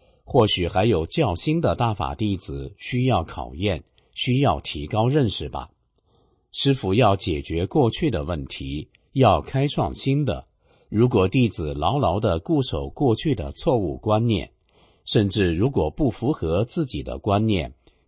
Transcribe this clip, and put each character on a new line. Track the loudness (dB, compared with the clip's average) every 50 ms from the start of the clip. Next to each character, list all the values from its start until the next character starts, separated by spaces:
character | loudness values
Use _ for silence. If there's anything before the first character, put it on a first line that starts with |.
| _ _ _ _ _
或 | 2 4 4 4
许 | 4 2 0 -2
还 | 0 2 2 4
有 | 4 2 2 0
较 | -2 -2 0 0 0 -2
新 | -2 -2 -2 0 0
的 | 0 0 0
大 | 0 0 -2
法 | -2 -2 -4 -6 -4
弟 | -4 -2 -2 -2 -4
子 | -6 -8 -10 -10 -10 -12 -14 -14
需 | -8 -6 -2 0 2
要 | 2 2 2
考 | 0 -2 -8 -10 -10 -10 -6
验， | -4 -2 -2 -2 -4 -8 _ _ _ _ _ _
需 | -4 -2 0 2 2
要 | 2 2 2 0
提 | -4 -8 -8 -8 -8
高 | -2 0 0 2
认 | 2 2 2 2 2
识 | 0 -4 -6 -8
吧。 | -8 -10 -12 -14 _ _ _ _ _ _ _ _ _ _ _ _ _ _ _ _
师 | -6 0 0 2
父 | 2 2 0 0 2
要 | 4 4 4 4
解 | 2 0 -2 -4 -4
决 | -4 -4 -2 -2 -2
过 | 0 2 2 2 2
去 | 0 0 -2 -2
的 | -2 -2 -4
问 | -4 -6 -6 -8
题， | -10 -10 -10 -8 -8 -8 -8 -10 -12 _ _ _ _
要 | 2 4 6 6 6 4
开 | 2 -2 -2 -2 0 0
创 | 0 -2 -2 -2 -4
新 | -4 -2 0 0 0 0
的。 | -2 -4 -6 -8 _ _ _ _ _ _ _ _ _
如 | 2 2 4
果 | 4 4 4 2 4
弟 | 4 2 2 2
子 | 0 -4 -6 -4 -4
牢 | -2 0 0 2 2
牢 | 2 2 2 2
地 | 2 0 0 0
固 | 0 0 0 0
守 | 0 0 -4 -4 -6 -6
过 | -4 0 2 2 2
去 | 2 0 -2 -2
的 | -2 -4 -8
错 | -10 -4 0 0 0
误 | 0 0 -2 -4 -4
观 | 0 0 2 2 2
念， | 2 0 0 -4 -8 _ _ _ _ _ _ _ _ _ _ _
甚 | 0 2 2 2 4
至 | 2 2 2 2
如 | 2 2 0 0
果 | 2 0 0 0
不 | 0 0 0 -2
符 | 0 -2 -2 -2
合 | -2 -2 -2 -2 0 0 -2
自 | -2 -2 -4 -4
己 | -4 -6 -8
的 | -8 -8 -10 -6
观 | -2 0 2 2 2
念， | 2 2 0 -2 -4 -10 _ _ _ _ _ _